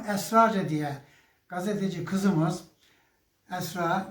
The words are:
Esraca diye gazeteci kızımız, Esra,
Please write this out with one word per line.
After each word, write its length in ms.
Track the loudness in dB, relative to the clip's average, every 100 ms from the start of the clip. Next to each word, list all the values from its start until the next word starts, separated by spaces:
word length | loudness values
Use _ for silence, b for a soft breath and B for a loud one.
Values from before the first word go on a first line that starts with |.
| -2
Esraca 600 | -4 2 6 6 4 -2
diye 280 | -2 -4 -6 b b b b _
gazeteci 560 | -6 -4 -2 -2 -4 -4
kızımız, 580 | 0 2 4 2 0 -8 _ b b b b _ _ _ -8
Esra, 500 | -6 -2 0 0 -2